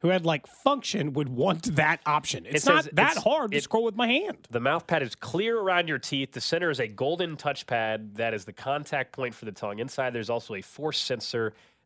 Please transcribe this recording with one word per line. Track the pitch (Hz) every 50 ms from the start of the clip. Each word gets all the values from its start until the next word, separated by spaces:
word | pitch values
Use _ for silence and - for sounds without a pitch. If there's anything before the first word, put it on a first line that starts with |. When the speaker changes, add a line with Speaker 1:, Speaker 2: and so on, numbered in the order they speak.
Speaker 1:
who | - 170
had, | 185 185 165
like, | 165 160 139 -
function | - - - - 269 285 269 - - - - - 151 131
would | 147 147 127
want | 127 117 143 196 185 165 - 254 160 143
that | 151 151 165 - -
option. | 151 147 151 - - - - -
It's | - 147
Speaker 2:
It | 156 -
says | 262 285 302 311 -
Speaker 1:
not | 160
that | 156 233 285 -
Speaker 2:
it's, | - -
Speaker 1:
hard | 214 277 311 277 214 170
to | 147
Speaker 2:
it, | 139
Speaker 1:
scroll | - - 226 233
with | 226 202
my | 220 247 226
hand. | 247 294 403 403 - - - -
Speaker 2:
the | - 120
mouth | 120 135 151 165 - -
pad | 170 160 139
is | 113 -
clear | - - 120 117 170 208 226 233 226
around | 202 190 180 175 175 160
your | 151 127
teeth. | - - 147 139 139 - -
The | 127
center | - - - 170 180 170
is | 147 120
a | 123 107
golden | 104 - 127 139 170 175 180 170 156 147
touchpad | - 147 139 - - - 127 113 110 110 110 107 110 107 101
that | 107 113 117 110
is | 107 98
the | - -
contact | - - 131 139 147 143 - - 139 127 - -
point | - 131 123 113
for | - -
the | 110 98
tongue. | - - 104 104 107
Inside, | 120 - - - 131 127
there's | 120 117 107 107
also | 120 117 - - 110
a | 95
force | 95 - - - 147 156 147 -
sensor | - - 131 117 - - - 120 113 107 - - - _ _ _ _